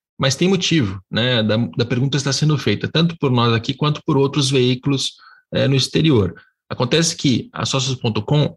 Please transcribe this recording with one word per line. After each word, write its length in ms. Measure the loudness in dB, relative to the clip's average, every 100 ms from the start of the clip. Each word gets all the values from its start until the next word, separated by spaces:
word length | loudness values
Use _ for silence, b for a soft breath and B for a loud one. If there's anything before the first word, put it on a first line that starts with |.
| _ _
mas 180 | -2 0
tem 120 | 0
motivo, 520 | 0 2 0 0 -4 -6
né, 320 | -2 0 0
da, 140 | 0 0
da 280 | 0 -2 -2
pergunta 300 | 0 0 -2
estar 180 | -2
sendo 240 | 0 0 2
feita, 280 | 0 -2 -2
tanto 300 | 0 0 0
por 120 | 0
nós 240 | 2 2
aqui, 180 | 0 -2
quanto 300 | -4 -2 -2
por 140 | -2 0
outros 320 | 0 0 0
veículos, 640 | 2 2 0 -2 -2 -4 B B B _
é, 160 | -2 0
no 80 |
exterior. 600 | 2 0 0 4 4 2 -4 B B _
Acontece 480 | -6 0 0 0 0
que 320 | 0 0 -2
a 120 | -6
Sócios 300 | -4 -2 -2
ponto 260 | -4 -4 -4
com, 340 | 0 0 0